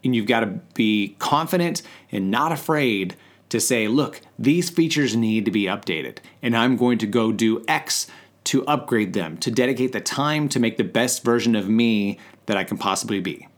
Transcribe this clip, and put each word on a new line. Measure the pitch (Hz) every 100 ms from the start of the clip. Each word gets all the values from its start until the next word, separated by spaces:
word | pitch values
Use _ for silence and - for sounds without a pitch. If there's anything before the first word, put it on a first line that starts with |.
And | 131
you've | 120 107
gotta | 117 110 92 -
be | - 110 104 101 -
confident | - 143 160 180 175 170 - - _
and | 104 95
not | 113 151
afraid | 156 - 151 131 101 92 - - _ _
to | 117
say, | - 120 110
"Look, | 127 131 - - -
these | 120 170 175
features | - 165 151 135 113
need | 113 110 107
to |
be | 101
updated, | 98 101 - 80 65 - - -
and | 123 117
I'm | 120 123
going | 123 120
to | 107
go | 113 110
do | 104 113 113 -
X | 156 - - - - - _
to | - 135 -
upgrade | 147 - 117 101
them, | 101 82 80
to | -
dedicate | 113 123 123 127
the | 107
time | - - 143 151 147
to | 135
make | 113 -
the |
best | 98 113 123 -
version | 117 120 110 110
of | 98
me | 110 117 110 101 95 - - -
that | 98
I |
can | 92 87
possibly | 98 92 113 101
be." | 90 - -